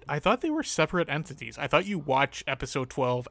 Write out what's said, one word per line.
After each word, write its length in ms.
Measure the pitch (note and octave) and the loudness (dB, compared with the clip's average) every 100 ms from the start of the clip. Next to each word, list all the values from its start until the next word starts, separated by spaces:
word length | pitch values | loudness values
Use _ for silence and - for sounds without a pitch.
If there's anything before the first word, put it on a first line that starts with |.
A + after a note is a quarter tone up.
| - | -2
I 100 | D3 | 0
thought 240 | F#3 A#3+ | 2 2
they 80 | D#4+ | 0
were 120 | D4+ | -2
separate 460 | - - D#3 F3 D#3+ | 0 0 2 2 0
entities. 480 | D3 - C#3+ A#2 C3+ | -2 -6 -10 -12 -6
I 100 | C#3+ | 2
thought 200 | D3+ G3 | 2 2
you 120 | F#3 | -2
watch 460 | C#3+ C3 C#3 - - | 2 4 2 0 -6
episode 440 | C3+ C3 C#3 B2+ | -4 -4 -4 -4
twelve 360 | - B2 B2 B2+ | 0 0 0 -2